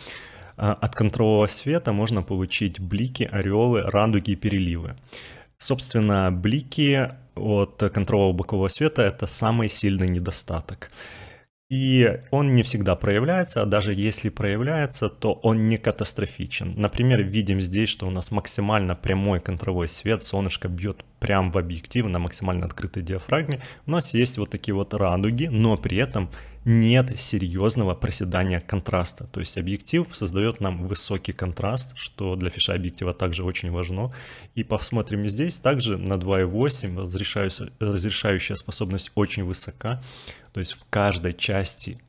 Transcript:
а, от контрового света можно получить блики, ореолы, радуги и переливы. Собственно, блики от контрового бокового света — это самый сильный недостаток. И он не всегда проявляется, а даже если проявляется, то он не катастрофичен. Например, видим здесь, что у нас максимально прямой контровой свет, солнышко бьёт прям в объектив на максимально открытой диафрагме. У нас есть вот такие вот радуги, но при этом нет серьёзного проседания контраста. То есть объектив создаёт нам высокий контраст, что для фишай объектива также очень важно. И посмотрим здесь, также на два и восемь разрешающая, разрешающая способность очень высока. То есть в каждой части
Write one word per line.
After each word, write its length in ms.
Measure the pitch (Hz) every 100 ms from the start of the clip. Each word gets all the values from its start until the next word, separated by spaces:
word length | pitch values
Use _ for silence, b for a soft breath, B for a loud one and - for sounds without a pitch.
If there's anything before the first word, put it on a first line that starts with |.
| B B B B B -
а, 160 | 104
от 200 | - 107
контрового 540 | - 107 - 110 104 104
света 460 | - 135 170 123
можно 280 | 101 110 104
получить 600 | 87 92 92 - 101 92
блики, 480 | 90 101 127 - 110
ореолы, 520 | 101 95 104 123 113
радуги 480 | 95 101 110 104 98
и 40 |
переливы. 600 | 95 104 98 87 85 82 - B B B B B _
Собственно, 720 | - 131 - 113 104 98 92
блики 800 | 90 104 143 - - 143 139 - - -
от 440 | - 107 101 98 - 101
контрового 400 | 104 92 104 95
бокового 340 | 87 - 101 95
света — 340 | - 156 123
это 220 | 101 -
самый 440 | 107 - 110 117 107
сильный 400 | - 101 95 92
недостаток. 800 | 90 90 - - 82 - 90 - B B B B B B _ _
И 500 | 131 131 127 113 - -
он 240 | 139 139
не 80 | 123
всегда 340 | 117 104 95 87
проявляется, 640 | 101 101 143 185 175 117
а 40 |
даже 280 | 104 104 101
если 340 | 98 107 - 107
проявляется, 800 | - 104 107 135 160 139 - 107
то 240 | - 110
он 380 | - 113 110 110
не 80 | 110
катастрофичен. 960 | 110 - 101 - 101 - - - 92
Например, 480 | 104 101 - 127 117
видим 380 | 95 107 98 95
здесь, 260 | 92 101 107
что 180 | - 92
у 20 |
нас 220 | 92 -
максимально 640 | 104 - - 101 107 90
прямой 440 | 90 - 95 101 90
контровой 480 | - 90 - 90 85
свет, 360 | - 104 110
солнышко 440 | - 98 95 - 98
бьёт 380 | 87 101 - - _
прям 320 | - 98 92
в 60 | 92
объектив 500 | 87 80 - 123 107
на 120 | 87
максимально 460 | 90 - 92 90
открытой 380 | 87 - - 95
диафрагме. 580 | 85 92 - 151 147 131 B B
У 60 | -
нас 220 | 165 -
есть 240 | 117 123 -
вот 120 | 104
такие 260 | 101 -
вот 180 | 98 98
радуги, 520 | 98 95 90 107 120
но 320 | 160 107 113 104
при 200 | - 92
этом 320 | 131 110 90 B B B
нет 540 | 117 113 113 127 127 104
серьёзного 760 | - 101 90 92 107 117 95
проседания 640 | 87 104 - 95 90 92 92
контраста. 640 | - 98 - 92 87 - -
То 120 | -
есть 180 | 92 98
объектив 480 | 87 101 - 170 170
создаёт 480 | - 95 95 113 113
нам 280 | 98 87 95
высокий 440 | 101 - 98 -
контраст, 640 | - 92 - 101 127 -
что 400 | - - - 95
для 140 | 92 92
фишай 260 | - -
объектива 380 | 92 90 - 90
также 300 | - 92 85
очень 280 | 92 90 90
важно. 400 | 85 87 92 127 B B B B
И 80 | 113
посмотрим 640 | - 107 - 117 - 104 104
здесь, 260 | 110 165
также 420 | - 127 139 117 92
на 220 | 95 95
два 220 | 92 95
и 20 |
восемь 560 | 90 104 139 226 98 90
разрешающая, 680 | 92 92 98 104 98 - - -
разрешающая 760 | 104 98 101 - 104 92 -
способность 560 | 98 - - 95 98 -
очень 280 | - 101 107
высока. 600 | 90 90 - - 110 123 B B B B B
То 60 | 95
есть 140 | 92
в 120 | - -
каждой 440 | 104 101 90 90
части 640 | 87 - 98 95 - - -